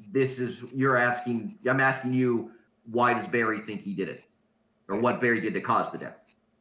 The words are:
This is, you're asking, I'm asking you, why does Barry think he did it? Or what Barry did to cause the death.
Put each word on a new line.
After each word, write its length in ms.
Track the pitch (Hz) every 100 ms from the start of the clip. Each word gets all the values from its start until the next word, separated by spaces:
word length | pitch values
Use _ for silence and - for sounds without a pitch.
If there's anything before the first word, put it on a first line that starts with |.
| -
This 280 | 131 131 127
is, 240 | 120 92 -
you're 240 | 135 135 123
asking, 600 | 123 120 123 117 101 - 123
I'm 140 | 135
asking 320 | 135 131 127
you, 380 | 127 127 117 - - _ _ 113
why 240 | 117 123
does 140 | 113 95
Barry 320 | 120 110 104
think 220 | 107 98
he 120 | 98
did 140 | 95 85
it? 160 | - - _ _ _ _ _ -
Or 120 | 101
what 220 | 120 -
Barry 200 | 120 107
did 120 | 104
to 80 | -
cause 300 | - - -
the 60 | -
death. 200 | 71 - _ _ _ _